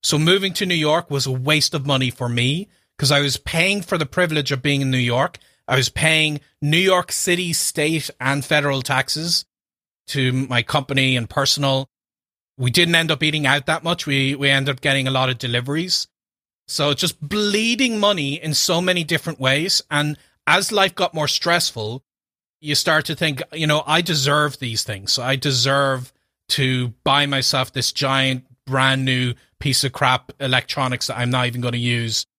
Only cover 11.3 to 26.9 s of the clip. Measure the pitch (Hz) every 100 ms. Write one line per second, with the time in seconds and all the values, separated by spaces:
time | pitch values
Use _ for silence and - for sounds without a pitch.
11.3 | - 143 - 139 135 135 _ _ _ _
12.3 | _ _ - 123 120 175 170 160 151 156
13.3 | 156 139 143 135 160 165 170 - 139 135
14.3 | 139 139 139 135 135 147 139 131 131 131
15.3 | 123 123 120 123 147 180 - - _ _
16.3 | _ _ _ - - 147 143 180 - 147
17.3 | 208 208 202 226 233 262 214 202 190 139
18.3 | 143 156 147 - 170 185 180 156 165 -
19.3 | 160 131 139 180 - - 147 147 151 _
20.3 | _ - 170 190 208 190 - - 160 147
21.3 | - 175 170 - - 107 127 _ _ _
22.3 | _ _ _ 151 143 - 156 - 156 160
23.3 | 131 - 160 156 151 147 160 175 156 135
24.3 | 147 147 135 123 110 - 101 101 - 123
25.3 | 135 147 127 127 139 139 131 123 _ _
26.3 | _ _ - 131 127 123